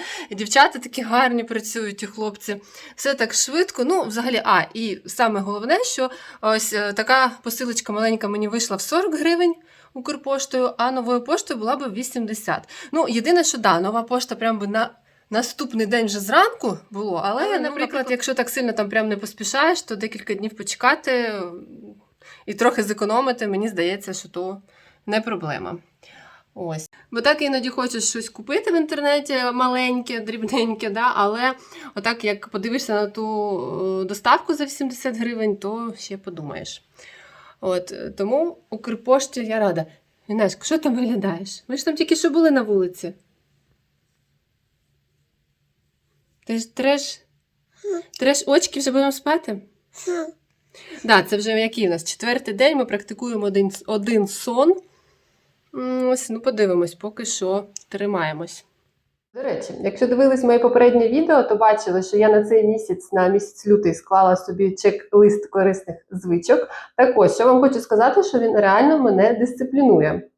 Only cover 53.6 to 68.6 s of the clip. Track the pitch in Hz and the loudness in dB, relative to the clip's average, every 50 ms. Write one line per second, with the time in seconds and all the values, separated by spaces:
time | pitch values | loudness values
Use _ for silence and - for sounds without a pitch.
53.6 | 196 190 196 - - - 214 208 202 233 233 214 196 196 - - - 247 233 247 | 0 0 -2 -8 -8 -4 -4 -4 -2 0 2 2 0 0 -4 -8 -8 -4 0 4
54.6 | 294 339 381 370 - _ _ _ _ _ _ _ _ _ _ _ _ _ _ _ | 4 4 4 2 -2 _ _ _ _ _ _ _ _ _ _ _ _ _ _ _
55.6 | _ _ - 262 254 254 254 254 254 254 254 254 - - 220 226 233 262 233 214 | _ _ -10 -8 -6 -4 -2 0 0 0 0 -2 -2 -8 -8 -4 -2 -2 0 2
56.6 | 208 190 180 175 175 170 - - - 208 208 - 220 - - - 190 185 196 202 | 2 2 4 2 0 0 -4 -10 -12 -12 -10 -8 -8 -8 -6 -4 -2 -2 -2 -2
57.6 | 202 202 - - _ - - 196 202 202 202 175 160 156 151 156 170 165 - - | -4 -6 -18 -20 _ -12 -8 -4 -4 -2 -2 -2 -2 -2 -4 -6 -10 -12 -14 -20
58.6 | _ _ _ _ _ _ _ _ _ _ _ _ _ _ - 247 277 247 - - | _ _ _ _ _ _ _ _ _ _ _ _ _ _ -12 -6 -4 -4 -4 -4
59.6 | - - - - 190 196 196 - 254 233 247 247 277 269 262 254 247 240 233 233 | -6 -10 -10 -6 -4 -4 0 0 2 2 4 4 6 4 4 4 4 4 4 6
60.6 | 240 240 240 240 240 247 247 240 226 226 247 311 330 339 311 262 240 - 214 202 | 6 4 6 8 6 8 8 6 4 4 4 2 4 6 4 4 6 4 4 6
61.6 | 226 214 214 214 - 185 180 185 185 - 208 208 214 214 214 208 208 214 226 220 | 6 6 4 4 0 0 0 0 0 2 4 6 6 8 8 6 6 6 4 4
62.6 | 208 214 220 220 - - 180 180 - - 196 185 185 185 196 202 202 - - - | 6 4 2 0 -2 -4 -6 -6 -6 -2 2 2 4 4 4 2 0 -2 -14 -6
63.6 | - 208 208 208 208 170 170 - - - 190 190 190 185 185 185 - 196 180 190 | 4 4 4 6 6 2 0 0 -2 2 4 6 6 6 4 2 0 -6 -2 0
64.6 | 196 185 190 - - 202 208 - - - 208 208 208 208 208 208 - - - 196 | 0 0 0 2 2 2 2 2 -4 4 6 8 8 8 6 4 -4 -2 0 2
65.6 | 185 196 190 190 - 170 165 - _ - 190 180 175 180 170 175 - - - - | 2 2 2 0 -6 -12 -14 -14 _ -12 -12 -8 -2 0 0 0 4 4 4 4
66.6 | - - - - - - - - 254 254 247 214 185 170 - - 233 254 254 254 | 2 -4 -10 -16 -16 -6 2 4 4 4 6 6 4 4 4 4 6 6 6 8
67.6 | 277 262 262 - - - 220 214 233 269 - 403 359 - - 233 233 226 214 208 | 6 4 4 2 0 2 4 4 6 6 6 4 2 4 2 2 2 4 4 4